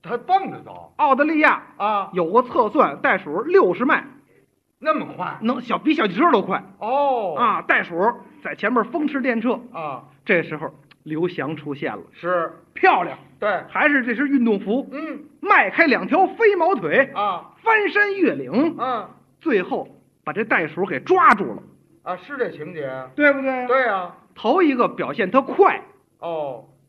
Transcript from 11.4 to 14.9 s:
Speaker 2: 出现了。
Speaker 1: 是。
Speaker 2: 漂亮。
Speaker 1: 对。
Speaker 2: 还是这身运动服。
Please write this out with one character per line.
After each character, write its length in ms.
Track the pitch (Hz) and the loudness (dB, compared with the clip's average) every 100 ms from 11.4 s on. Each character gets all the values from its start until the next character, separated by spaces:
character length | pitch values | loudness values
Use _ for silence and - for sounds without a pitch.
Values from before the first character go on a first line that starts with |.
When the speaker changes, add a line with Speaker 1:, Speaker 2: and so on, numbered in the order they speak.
| 139 | -8
Speaker 2:
出 180 | 156 143 | -8 -10
现 200 | 143 143 | -8 -6
了。 100 | 104 - | -8 -14
Speaker 1:
是。 400 | - 175 180 165 - _ | -10 -4 -2 -2 -8 _
Speaker 2:
漂 300 | - 262 196 | 2 4 4
亮。 120 | 170 131 - _ | 0 -8 -18 _
Speaker 1:
对。 240 | 208 180 - | -4 -4 -4
Speaker 2:
还 200 | - 294 | 0 2
是 140 | 294 | 2
这 100 | 240 220 | 0 -2
身 100 | 285 | 0
运 180 | 277 | 2
动 140 | 233 202 | 2 0
服。 300 | 196 240 - | 0 -4 -4